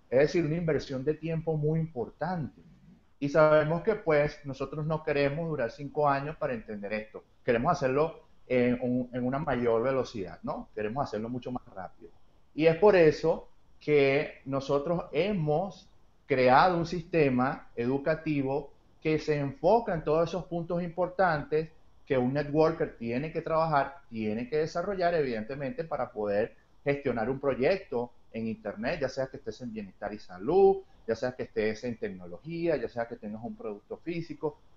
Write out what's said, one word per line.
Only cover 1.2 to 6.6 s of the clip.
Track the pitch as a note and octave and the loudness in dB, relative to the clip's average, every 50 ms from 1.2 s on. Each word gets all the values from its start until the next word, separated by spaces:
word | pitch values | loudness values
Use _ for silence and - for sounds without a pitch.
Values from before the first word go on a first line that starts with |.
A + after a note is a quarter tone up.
| D#3 E3 E3 D#3+ D#3+ E3 D#3+ | -4 -6 -6 -4 -2 -2 -2
muy | D3+ D3 D3 D#3+ D#3+ | 0 0 0 0 0
importante. | D#3+ D#3+ - B2 A2 - - - D3 E3+ F#3 F3 C#3+ A2+ - - - - - - - - - - _ _ _ _ | -2 -4 -4 -6 -8 -8 -8 -6 -6 -4 -4 -4 -6 -8 -10 -14 -20 -20 -20 -20 -20 -20 -20 -20 _ _ _ _
Y | C#3 C#3+ | -4 0
sabemos | C#3+ E3 D#3 D3+ D3+ D#3 D3+ D3 D#3+ E3+ - | 4 6 6 8 8 6 4 4 0 0 0
que, | A3+ G#3 | 0 -2
pues, | G#3 - - D#3 D3 D3 D3+ - - - | 0 0 2 2 4 2 2 -2 -6 -12
nosotros | C#3+ C3 - C3+ - - D3+ D3+ | -12 -8 -8 -8 -8 -6 -6 -4
no | D3+ D#3+ D3+ - | -4 -4 -4 -2
queremos | - D3 C#3+ C#3+ C#3 C#3 D#3 E3+ E3 | -2 0 0 0 0 0 -2 -4 -4
durar | D#3 C#3+ B2 A2+ | -4 -4 -4 -4
cinco | - - C#3+ C#3 - D3+ D3 C#3+ | -6 -8 -12 -8 -2 0 2 2
años | C#3 C#3 C#3 D3 - - | 2 2 -2 -6 -6 -6
para | D#3 C#3+ B2+ | -4 -4 -4
entender | A2+ | -6